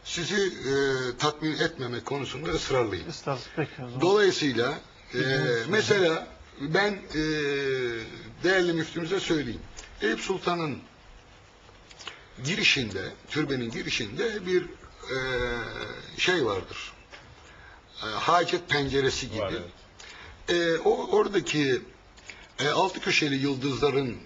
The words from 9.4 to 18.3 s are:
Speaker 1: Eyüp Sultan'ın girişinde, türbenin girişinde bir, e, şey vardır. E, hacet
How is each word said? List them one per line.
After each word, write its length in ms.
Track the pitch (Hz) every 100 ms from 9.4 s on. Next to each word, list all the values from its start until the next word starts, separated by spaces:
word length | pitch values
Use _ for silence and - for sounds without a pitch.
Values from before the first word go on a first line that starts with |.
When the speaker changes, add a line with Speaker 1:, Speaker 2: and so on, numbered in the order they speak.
| 127 95 - - - -
Speaker 1:
Eyüp 180 | 208 226
Sultan'ın 580 | - 190 180 175 160 113 - - - - - - - - - - - - - - - -
girişinde, 680 | 131 202 175 143 113 98 90 - -
türbenin 420 | 143 147 131 117
girişinde 760 | 139 175 - 104 127 226 208 180
bir, 160 | 185
e, 540 | 151 - - - - 131 131 127 123 120 113 113 110 - - -
şey 280 | - 180 117
vardır. 480 | 98 - - - - - - - - - - - - - -
E, 20 | 110
hacet 640 | 104 -